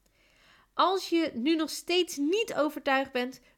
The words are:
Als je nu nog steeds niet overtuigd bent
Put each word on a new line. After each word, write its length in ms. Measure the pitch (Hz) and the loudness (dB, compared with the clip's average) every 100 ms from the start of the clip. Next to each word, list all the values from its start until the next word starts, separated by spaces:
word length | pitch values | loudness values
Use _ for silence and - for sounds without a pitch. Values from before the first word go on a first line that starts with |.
| _ _ _ _ _ _ _ | _ _ _ _ _ _ _
Als 360 | - 320 381 - | 2 2 2 0
je 220 | 330 320 | 0 0
nu 220 | 233 262 330 | 0 0 0
nog 140 | 311 | 0
steeds 480 | - - 359 339 285 | -6 -2 0 0 -2
niet 360 | 285 403 453 - | 0 0 0 0
overtuigd 560 | 294 294 285 269 269 | -2 -2 0 0 0
bent 300 | 247 254 262 _ | -4 -4 -8 _